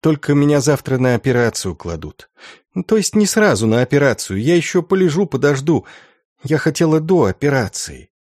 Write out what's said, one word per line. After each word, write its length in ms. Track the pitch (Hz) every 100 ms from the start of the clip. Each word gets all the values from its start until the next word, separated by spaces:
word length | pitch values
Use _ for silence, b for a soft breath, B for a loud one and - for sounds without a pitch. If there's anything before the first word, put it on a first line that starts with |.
«Только 340 | 160 151 - 143
меня 260 | 147 147
завтра 380 | 131 143 - 131
на 160 | 127 120
операцию 600 | - 120 117 - 101 82
кладут. 540 | 87 82 78 - - B B B B - 175
То 120 | 220
есть 180 | 190 214
не 100 | 208
сразу 400 | - 214 113 110
на 160 | 113
операцию, 580 | 123 143 143 110 - 95
я 160 | 127 175
еще 280 | 160 180
полежу, 420 | 170 190 185 151 202
подожду. 600 | 135 143 139 143 143 B B B B B _
Я 160 | 127 151
хотела 400 | - - 165 156
до 240 | 160 180
операции». 880 | 110 90 143 143 104 - - 71 - _